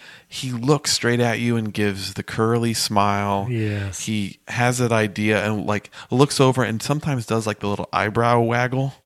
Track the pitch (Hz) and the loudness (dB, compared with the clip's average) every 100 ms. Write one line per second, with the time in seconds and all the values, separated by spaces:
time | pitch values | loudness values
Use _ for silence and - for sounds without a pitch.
0 | - - _ - 131 123 123 156 - - | -14 -20 _ -10 -8 -4 0 2 2 0
1 | 117 120 120 110 120 117 110 101 104 95 | 2 2 2 0 0 0 -2 -2 -2 -2
2 | 98 98 - - 113 117 117 110 - 104 | -8 -10 -8 -2 2 2 0 -2 0 2
3 | 101 101 101 98 117 117 107 104 98 92 | 2 2 0 -2 -2 -2 -2 -4 -6 -8
4 | - 107 98 - - 117 120 123 120 113 | -4 -4 -4 -8 -10 0 0 2 2 2
5 | 107 95 107 104 104 107 76 104 - - | 2 0 2 2 2 -2 -2 -2 -4 -16
6 | - 123 139 - 131 127 113 113 - 147 | -2 4 4 6 4 4 0 -2 -2 -4
7 | 151 131 113 113 107 104 101 101 - 90 | -2 -4 -2 -2 -2 -4 -4 -4 -2 0
8 | 101 107 117 120 117 120 123 131 139 - | 0 2 4 4 2 0 0 -2 -2 -6